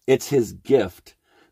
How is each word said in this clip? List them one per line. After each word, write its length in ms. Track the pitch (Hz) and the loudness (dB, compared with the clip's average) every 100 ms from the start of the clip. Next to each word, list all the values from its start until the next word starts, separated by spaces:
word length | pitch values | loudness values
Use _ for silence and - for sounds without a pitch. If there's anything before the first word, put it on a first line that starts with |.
| - | -2
It's 220 | 131 - | -2 0
his 260 | 139 104 | -2 -2
gift 600 | 90 - 131 95 - _ _ _ _ _ | -6 0 0 0 -8 _ _ _ _ _